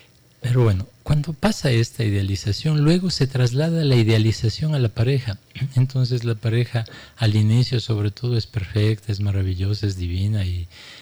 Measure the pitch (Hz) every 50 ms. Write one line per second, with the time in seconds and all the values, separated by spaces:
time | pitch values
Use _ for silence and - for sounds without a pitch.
0 | - _ _ _ _ _ _ _ - 120 120 127 120 110 98 92 101 - - _
1 | - - 147 151 143 - 151 - - 214 214 - - 139 117 113 117 - - -
2 | 113 107 101 98 98 98 98 - - 110 95 - - 156 156 151 143 156 170 180
3 | 185 180 - - 139 135 - 127 123 120 123 135 156 170 165 165 156 139 131 120
4 | 110 110 113 110 107 110 104 - - 110 - - 156 156 156 139 123 107 - -
5 | 113 123 143 131 - 110 98 - _ _ - - 135 135 - 127 131 127 - 131
6 | 127 120 127 120 117 117 113 107 - 113 110 120 120 - - 117 110 - - -
7 | - - - - 117 107 104 110 107 107 110 120 123 - 127 113 - - 113 104
8 | 104 104 101 - - 123 120 113 - - - 104 92 82 - 107 104 110 110 104
9 | - - 104 98 104 101 98 98 95 92 92 90 95 98 104 101 - 101 95 92
10 | 90 87 90 92 98 104 110 104 95 90 87 87 87 - - - - - - -